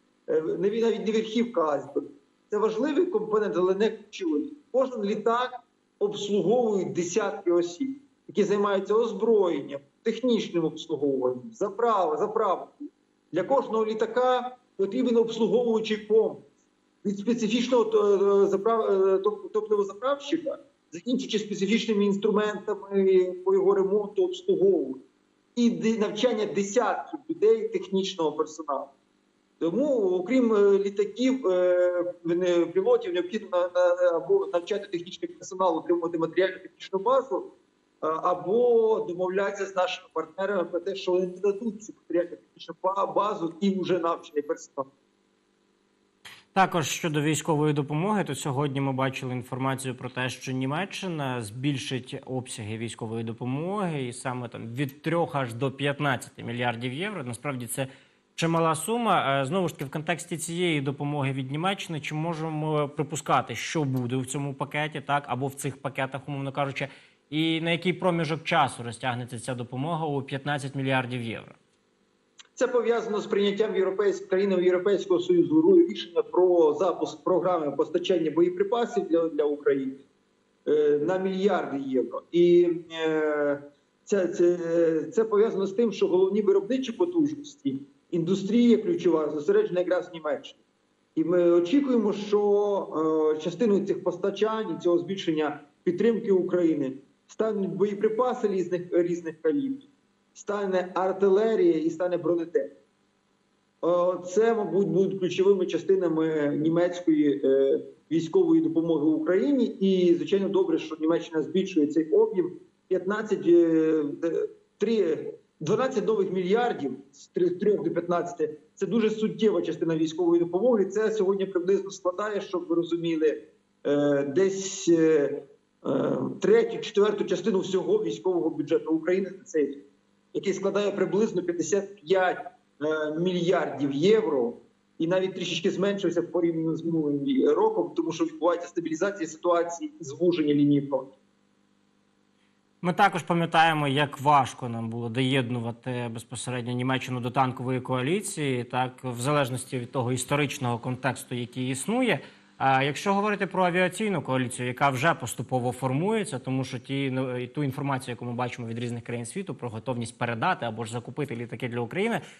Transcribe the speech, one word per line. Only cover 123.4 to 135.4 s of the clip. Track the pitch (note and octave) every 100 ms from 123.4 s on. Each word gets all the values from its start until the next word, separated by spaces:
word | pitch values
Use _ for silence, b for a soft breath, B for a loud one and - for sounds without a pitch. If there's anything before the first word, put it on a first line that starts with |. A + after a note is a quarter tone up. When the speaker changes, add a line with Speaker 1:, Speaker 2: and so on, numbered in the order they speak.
| - _ _ _ -
Speaker 1:
е, | D3 C#3+ C#3+ C#3 D#3
десь, | F#3+ F#3+ - - -
е, | E3 D#3+ D#3 C#3 - - _ _ _ -
е, | - - C3+ C3+ C3+
третю, | - A3+ A3+ -
четверту | - G3+ G#3 G3+ -
частину | F#3 A3 F#3+
всього | - F#3+ D#3+ G#3+
військового | E3+ - F#3 F3 D#3
бюджету | D3 C#3+ D#3+ D3+
України | D#3+ D#3+ F#3+ F#3+ -
на |
цей | - D#3 C3+
рік, | - - _ _ _ _
який | - G3
складає | - G3 G3 G3+
приблизно | G3+ F#3 F#3 A3 F3
п'ятдесят | E3 E3+ - G3 G3 -
п'ять, | D3+ F#3+ F#3 - - - _ -
е, | D3 D#3 D3+ D#3
мільярдів | F#3 F3+ E3+ F3 D3+ A#2+ C#3
євро. | C#3 F3+ A3 F3+ C#3 A#2 - - _ _ -
І | D#3+
навіть | F#3 F#3+
трішечки | F#3